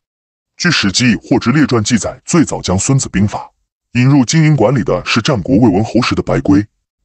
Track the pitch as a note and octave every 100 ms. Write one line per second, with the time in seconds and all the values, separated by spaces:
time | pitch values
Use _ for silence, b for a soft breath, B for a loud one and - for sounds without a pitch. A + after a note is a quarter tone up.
0 | _ _ _ _ _ - F3 - G#2 F2+
1 | B2 G2 - B2 A2+ D3 C#3 A#2+ G#2 A2+
2 | - - - - A#2 G2 - F#2+ - C3+
3 | - F#2 G2+ - - _ _ _ _ A#2+
4 | B2+ C#3+ B2 E3 D#3 C#3+ G#2 C3+ - F2+
5 | - - A2+ B2 - B2 B2 F2+ A2+ A2+
6 | - F#2+ - F2+ - G2 G#2 _ _ _